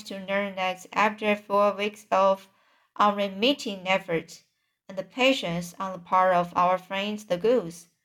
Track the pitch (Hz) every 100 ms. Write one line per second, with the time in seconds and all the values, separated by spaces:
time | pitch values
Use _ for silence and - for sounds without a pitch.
0 | - 196 190 196 202 190 185 180 - -
1 | 208 208 214 208 - 202 208 196 208 208
2 | - 190 196 190 - _ _ _ _ -
3 | 208 202 202 190 240 285 233 196 180 190
4 | 190 165 - - _ _ _ _ - 190
5 | 185 - 262 269 180 170 175 - 190 185
6 | 175 185 185 175 175 180 180 185 180 196
7 | 208 208 - 180 220 247 170 170 - _